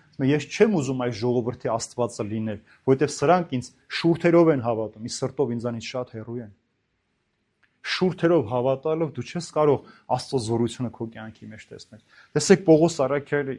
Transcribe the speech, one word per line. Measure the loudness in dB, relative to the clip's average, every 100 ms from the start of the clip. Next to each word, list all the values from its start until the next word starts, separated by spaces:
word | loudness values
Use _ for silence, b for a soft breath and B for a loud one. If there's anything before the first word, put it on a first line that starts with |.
| b
Ասում | -2
է, | 0
"Ես | 0
չեմ | -2 2 2 2
ուզում | -2 -2
այս | -4 -2
ժողովրդի | -2 0 -2 -6 -4
Աստվածը | -4 -6 -4 -6 -4 -6
լինել, | -6 -6 -8 b b
որովհետև | 0 2 2
սրանք | 0 2 2 2 -6
ինձ | -8 _ _
շուրթերով | -2 0 2 4 6 6
են | 4
հավատում, | 0 -2 -4 -8 -12
իսկ | -6
սրտով | -8 -2 -2 -2
ինձանից | -6 -8 -8
շատ | -8 -8
հեռու | -12 -12 -12
են"։ | -14 _ _ _ _ _ _ _ _ _ _ _ _ _
Շուրթերով | -10 -2 -2 0 2 2
հավատալով | 2 0 0 0 -2 -2 -4
դու | -6 -10
չես | -10 -6
կարող | 0 2 2 B B B
Աստծո | -6 -4 -6
զորությունը | -2 -2 -2 -4 -10
քո | -8 -12
կյանքի | -12 -18 -18 -20
մեջ | -20
տեսնել։ | -20 -20 -20 -20 _ b b
Տեսեք | -4 4 4
Պողոս | 8 6 6 2
Առաքյալի, | -2 -2 -2 -4 -4